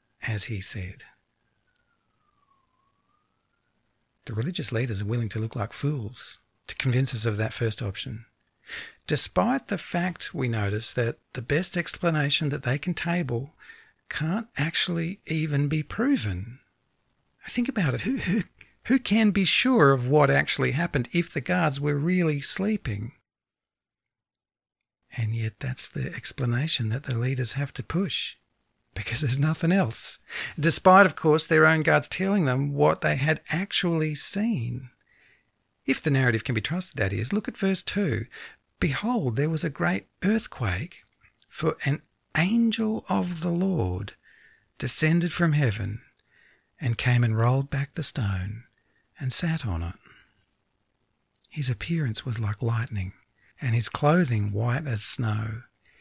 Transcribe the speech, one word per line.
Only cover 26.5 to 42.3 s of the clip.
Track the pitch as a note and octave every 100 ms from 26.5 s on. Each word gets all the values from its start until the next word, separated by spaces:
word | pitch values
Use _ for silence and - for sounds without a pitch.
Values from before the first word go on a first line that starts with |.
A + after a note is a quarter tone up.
| A#2+ D#3+ - A2
that | B2+
the | C#3+ A#2
leaders | B2+ C3 A#2+
have | C#3 C#3+
to | -
push, | - E3+ G3 - - - _ _ _ _ _ A2
because | - A#2
there's | C#3 C3
nothing | D3+ D#3+ E3+
else, | F#3+ B2+ - - - - - - -
despite, | D#3 C3+ F#3 F#3+ F#3
of |
course, | - D#3+ D#3 -
their | D#3 D#3+
own | D#3+
guards | D3+ D3+ -
telling | - F#3+ G3+ C#3
them | B2+ C#3+
what | C#3+ D3+ D#3+
they | D#3
had | C#3+ D3 D#3 -
actually | D#3 D4 - F3 E3 D#3 D3
seen. | - G3 A3+ F3+ A#2 A#2+ B2+ _ _ _ _ _ _ _ _ _
If | - C4+
the | D3+
narrative | C3+ B2+ A2+
can | - A2+
be |
trusted, | - F3 - C3
that | G2
is, | G2+ A#2
look | G#3 -
at | -
verse | F#3+ F#3+
two. | - G3 F3+ G2+ - - - - _ _
"Behold, | E3 C3 A3+ B3 C3 A2+
there | D#3
was | D#3
a | E3
great | C#3 A#2+ F#2+ - _
earthquake, | F#2+ D#3 - - G#2+ F2+ D3+ - _ _ _ _ -
for | - D#3+ -
an | C3+ D3+ - _ _